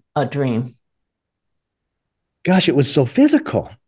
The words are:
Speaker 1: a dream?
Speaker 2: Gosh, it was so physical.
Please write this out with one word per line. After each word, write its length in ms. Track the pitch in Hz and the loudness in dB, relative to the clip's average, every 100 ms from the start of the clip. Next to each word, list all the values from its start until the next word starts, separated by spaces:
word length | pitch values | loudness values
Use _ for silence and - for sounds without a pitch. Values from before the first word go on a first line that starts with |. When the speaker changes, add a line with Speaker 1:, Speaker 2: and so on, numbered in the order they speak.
| _ 151 | _ -6
Speaker 1:
a 80 | |
dream? 520 | 131 143 135 113 127 - _ _ _ _ _ _ _ _ _ _ _ _ _ _ _ _ | -4 -4 -4 -4 -6 -12 _ _ _ _ _ _ _ _ _ _ _ _ _ _ _ _
Speaker 2:
Gosh, 240 | - 185 175 | 0 2 2
it 80 | 139 | 2
was 160 | 131 | 0
so 140 | 156 127 | 0 0
physical. 680 | - 294 302 - 107 - - | 2 2 2 0 -4 -6 -12